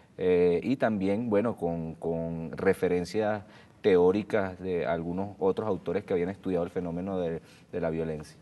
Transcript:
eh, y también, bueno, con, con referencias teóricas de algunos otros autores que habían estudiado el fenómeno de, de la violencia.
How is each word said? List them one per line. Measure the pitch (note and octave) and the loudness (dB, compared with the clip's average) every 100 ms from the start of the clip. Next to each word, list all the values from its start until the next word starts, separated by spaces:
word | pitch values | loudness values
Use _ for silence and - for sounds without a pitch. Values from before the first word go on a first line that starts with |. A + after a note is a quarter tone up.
| - - | -18 -2
eh, | F2+ F2+ F2+ E2+ | 4 6 6 4
y | A2 C#3 | 0 0
también, | A#2+ G#2 F#2+ G#2 A#2+ | 2 2 0 0 2
bueno, | G2+ A#2 G2 | 2 2 -2
con, | E2+ E2+ D#2+ - | -2 -2 -6 -6
con | E2+ E2 E2 E2 E2 | -4 -4 -4 -6 -8
referencias | - - - F2+ F2+ F2 G#2+ G#2+ G#2+ G2+ - - - | -2 0 2 2 0 -2 -2 -2 -2 -8 -20 -20 -2
teóricas | G#2+ F2+ F2+ G2+ G2+ A2 F#2+ F2+ | 4 6 6 4 0 -2 -2 -6
de | F#2 F2 C2 | -4 -2 0
algunos | E2+ E2 F2+ G2 - | -2 -2 -4 -6 0
otros | F#2+ F#2 A2 | 0 0 0
autores | F2+ - F#2 | -2 -2 -4
que | - | -2
habían | F#2 F2 | -2 -2
estudiado | G2 F#2+ F2+ E2+ | -4 -2 -2 -2
el | |
fenómeno | F#2+ F2 E2+ G2 F#2 | -4 -4 -4 -4 -2
de, | E2+ E2 - - - | -2 -4 -10 -20 -10
de | F2+ | -4
la | E2 | -2
violencia. | D#2+ D#2+ D2+ D#2 - | -2 -4 -6 -10 -18